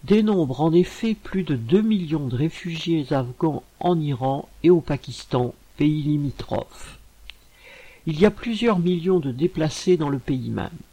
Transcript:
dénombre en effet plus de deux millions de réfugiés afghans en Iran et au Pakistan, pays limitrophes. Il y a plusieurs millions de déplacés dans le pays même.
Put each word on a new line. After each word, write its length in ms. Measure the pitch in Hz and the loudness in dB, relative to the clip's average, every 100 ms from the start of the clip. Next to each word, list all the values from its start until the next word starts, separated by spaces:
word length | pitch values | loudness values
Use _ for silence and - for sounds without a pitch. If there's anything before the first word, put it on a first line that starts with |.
dénombre 580 | - 208 214 202 147 131 | 4 2 4 2 0 2
en 100 | 160 | 4
effet 440 | 165 180 - 226 214 | 4 2 -2 -4 -4
plus 280 | - 190 | -4 -6
de 120 | 165 135 | -2 -4
deux 260 | 113 180 | 2 2
millions 460 | 220 214 165 156 139 | 4 0 0 -4 -2
de 80 | 120 | -2
réfugiés 720 | 156 - 175 165 160 165 139 | -2 -4 -8 -8 -2 -2 0
afghans 520 | 143 127 123 165 143 - _ | -2 -2 -2 -2 -2 -10 _
en 200 | 180 175 | 0 0
Iran 480 | 151 131 131 139 - - | 0 -2 -2 -2 -6 0
et 60 | 165 | 4
au 100 | 175 | 4
Pakistan, 760 | - 143 - 120 - 131 123 - - - | 4 -6 -6 -16 -4 -2 -2 -6 -20 -2
pays 280 | 151 151 | 0 0
limitrophes. 960 | 147 151 143 - - 104 - - - - - _ - - _ _ - - - - - | 0 0 -2 -6 -6 -6 -6 -16 -18 -20 -20 _ -20 -20 _ _ -20 -20 -20 -12 -8
Il 140 | 156 | 4
y 60 | 208 | 4
a 60 | |
plusieurs 480 | 214 - 220 233 190 | 4 -8 -2 2 2
millions 400 | 175 180 165 185 | 2 0 2 0
de 120 | 139 | 0
déplacés 680 | 123 170 - 156 - - 180 | -2 -2 0 -2 -2 2 2
dans 120 | 147 | 2
le 100 | 139 | -4
pays 300 | - 131 117 | -2 -4 -4
même. 200 | 110 - 165 - | -6 -8 -12 -20